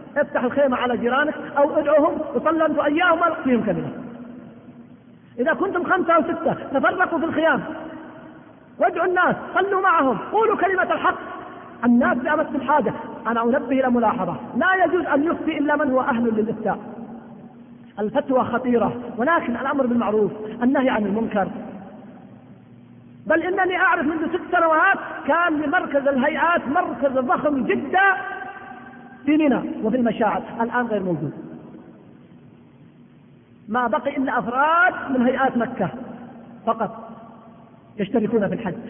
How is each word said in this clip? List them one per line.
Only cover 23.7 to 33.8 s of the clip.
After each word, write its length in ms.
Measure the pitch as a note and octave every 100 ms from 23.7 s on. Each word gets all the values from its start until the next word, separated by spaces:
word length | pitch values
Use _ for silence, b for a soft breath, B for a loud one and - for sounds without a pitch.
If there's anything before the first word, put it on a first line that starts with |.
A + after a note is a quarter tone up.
| F4+
أعرف 280 | F#4 F4 C#4+
منذ 220 | E4 D#4+
ست 280 | F4 - F4
سنوات 400 | E4 D#4 F#4+ F#4+ - - -
كان 340 | D#4+ F4 D4
لمركز 460 | D4+ F4 D#4+ C#4 C4+
الهيئات 600 | C4+ D4 D4+ D#4+ E4+ A3+
مركز 440 | E4 F4 C#4 C#4
ضخم 520 | C4 B3+ D#4 D4 C#4
جدًا 500 | A3 F#4+ - F#4 G4 F#4 - - - - - - - - - - -
في 120 | D#4
منى 240 | D4+ G#3 - -
وفي 140 | G#3+ B3+
المشاعر، 440 | A#3 G3 G#3+ F3+ - -
الآن 260 | A#3 B3 A#3
غير 160 | G#3
موجود، 300 | F#3 D#3+ D3 - - - - - - - - - - - - - - - - - - - - - _ - -
ما 180 | A#3+